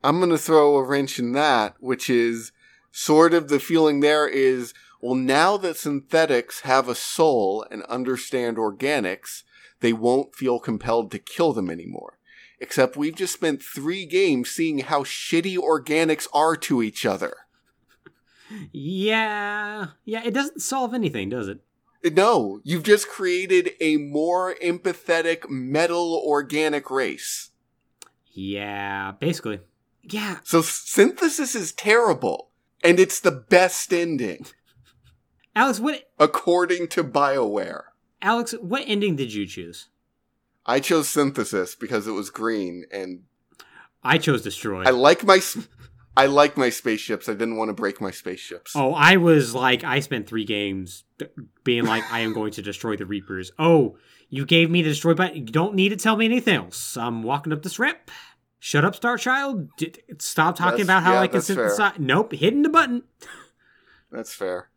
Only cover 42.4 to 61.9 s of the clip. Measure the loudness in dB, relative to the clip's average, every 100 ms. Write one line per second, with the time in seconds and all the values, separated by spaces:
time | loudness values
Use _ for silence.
42.4 | -4 -4 -6 -10 -14 -12 -12 -14 _ _
43.4 | _ _ -20 -20 -20 _ 2 4 4 -2
44.4 | -4 -8 -6 0 2 6 6 6 6 4
45.4 | 4 -8 -12 _ -20 _ _ 2 4 6
46.4 | 4 4 0 0 -4 -4 -4 -8 -6 -4
47.4 | -4 -4 -6 -4 -6 -4 -10 -10 -12 -12
48.4 | -14 -16 -10 -2 -2 4 6 8 8 6
49.4 | 4 0 2 2 0 -2 -2 -6 -4 -6
50.4 | -4 -4 -4 -6 -10 -16 _ _ -16 -14
51.4 | -20 _ 0 0 0 -2 -4 -4 -4 -4
52.4 | -6 -8 -12 -8 -6 -6 -6 -10 -8 -12
53.4 | -12 0 4 4 4 -4 _ _ _ -10
54.4 | 2 4 4 2 0 0 0 2 0 -4
55.4 | -4 -2 0 0 0 0 -2 0 0 0
56.4 | 0 -2 -4 -12 -10 -6 -6 -6 -4 -6
57.4 | -4 -6 -8 -4 -4 -4 -16 -20 -20 _
58.4 | _ _ -2 2 2 0 -2 -2 0 -2
59.4 | -2 -6 -8 -8 -10 -10 _ -12 -6 2
60.4 | 2 2 0 0 2 4 4 4 2 0
61.4 | -2 0 0 2 0